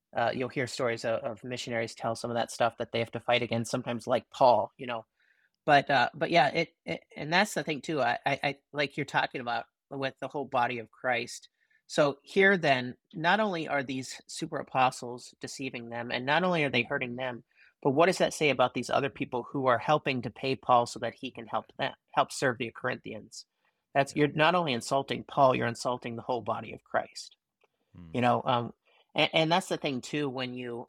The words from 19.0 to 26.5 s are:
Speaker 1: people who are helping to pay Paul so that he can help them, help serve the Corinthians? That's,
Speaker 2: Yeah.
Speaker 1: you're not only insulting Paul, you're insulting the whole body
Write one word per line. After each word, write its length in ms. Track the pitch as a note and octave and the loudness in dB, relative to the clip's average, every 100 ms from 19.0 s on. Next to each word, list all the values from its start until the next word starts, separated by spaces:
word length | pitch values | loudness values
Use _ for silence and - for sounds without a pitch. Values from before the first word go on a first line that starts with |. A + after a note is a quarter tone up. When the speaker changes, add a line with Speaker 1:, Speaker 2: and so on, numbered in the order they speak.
| C3+ | 0
Speaker 1:
people 360 | - E3+ B2 - | -4 -4 -4 -6
who 160 | C#3+ C3 | -2 2
are 100 | A#2 | 2
helping 440 | - D3+ - B2+ | 4 2 2 -4
to 80 | A#2 | -4
pay 260 | - C3+ C3 | -6 -4 -4
Paul 300 | - B2 A#2+ | 4 4 4
so 140 | - | -4
that 160 | A2+ - | -8 -8
he 120 | C3 | -12
can 160 | - A2 | -12 -6
help 180 | A2+ - - | -6 -6 -6
them, 140 | C3+ - _ | -6 -6 _
help 180 | - C3 | 0 0
serve 260 | - C#3 A#2 | 0 -2 0
the 140 | A#2 | -6
Corinthians? 720 | - B2+ B2 - A2 - - - _ _ _ _ | -6 -6 -6 -8 -14 -14 -20 -20 _ _ _ _
That's, 220 | C#3 C#3 D3+ | 0 0 2
Speaker 2:
Yeah. 60 | |
Speaker 1:
you're 140 | D3 C#3+ | 0 4
not 200 | D#3 F3+ | 4 4
only 160 | E3 | 0
insulting 540 | A#2 - C3+ C3+ A#2+ - | -2 0 -2 -2 -6 -4
Paul, 260 | - C3+ | 4 4
you're 140 | B2+ A#2+ | 6 0
insulting 480 | A#2 C3 B2 B2+ A#2 | -2 -4 -4 -6 -10
the 60 | |
whole 200 | A#2 B2 | -4 -4
body 300 | G#2+ | -2